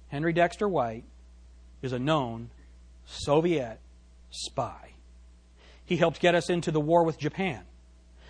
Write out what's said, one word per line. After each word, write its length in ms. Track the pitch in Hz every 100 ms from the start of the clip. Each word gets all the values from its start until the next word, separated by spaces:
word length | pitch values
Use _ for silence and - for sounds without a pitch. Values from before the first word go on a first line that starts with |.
| -
Henry 240 | 143 165
Dexter 360 | 170 175 - 208
White 360 | 165 117 117 - - - - - - - -
is 100 | 131
a 60 | 123
known 520 | 135 156 123 113 117 - - - - -
Soviet 760 | - - - 147 175 160 120 110 - - - - -
spy. 600 | - - - 113 - - - - - - - _ - - -
He 120 | - 170
helped 240 | 170 -
get 160 | 175 170
us 120 | 165
into 220 | 175 175
the 100 | 156
war 220 | 147 170
with 160 | 165 156
Japan. 460 | 151 - 190 113 - - - - - - -